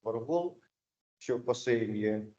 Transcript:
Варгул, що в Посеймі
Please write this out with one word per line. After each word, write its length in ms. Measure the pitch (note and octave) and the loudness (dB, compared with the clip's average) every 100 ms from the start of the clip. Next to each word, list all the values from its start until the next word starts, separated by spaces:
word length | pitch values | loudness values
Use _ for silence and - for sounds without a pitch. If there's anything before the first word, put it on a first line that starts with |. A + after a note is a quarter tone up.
Варгул, 540 | A2 A#2 B2 F3 F3 - _ _ _ _ _ _ | -2 -4 0 0 0 -6 _ _ _ _ _ _
що 200 | - B2 | -2 -2
в 80 | - | 0
Посеймі 800 | A#2+ - A#2 G#2+ G#2 G#2+ G#2+ G#2+ | 0 2 2 2 0 0 0 -4